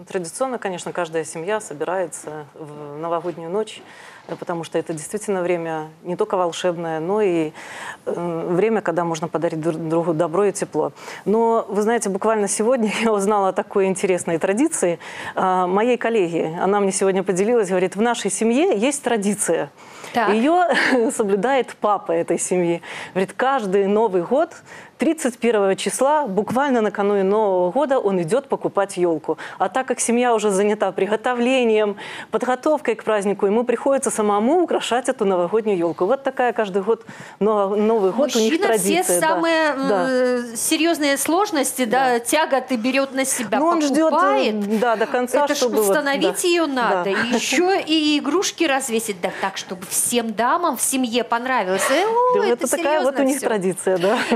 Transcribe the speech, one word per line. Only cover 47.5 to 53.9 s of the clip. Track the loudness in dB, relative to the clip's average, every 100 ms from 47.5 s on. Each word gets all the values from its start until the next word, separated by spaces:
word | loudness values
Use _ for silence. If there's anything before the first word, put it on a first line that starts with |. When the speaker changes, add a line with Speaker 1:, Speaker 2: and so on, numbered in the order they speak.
| 0 2 0 0
Speaker 2:
и | 0 2 0
игрушки | 0 0 -2 -2
развесить, | 0 0 0 -4 -4 -6
да, | -6 -4
так, | -6 -6
чтобы | -10 -12 -6 -4
всем | 0 0 -2
дамам | 0 0 2 0 -2
в |
семье | -2 0 0 0
понравилось. | 0 -2 0 0 0 0 2
Э, | 2
о, | 2 2 2
Speaker 1:
Да, | 2
вот | 2 0
Speaker 2:
это | 0
Speaker 1:
такая | 0 0 2
вот | 0
у | 2
Speaker 2:
серьёзно | 0
Speaker 1:
них | 0
Speaker 2:
всё. | 0
Speaker 1:
традиция, | 0 -2 -2 0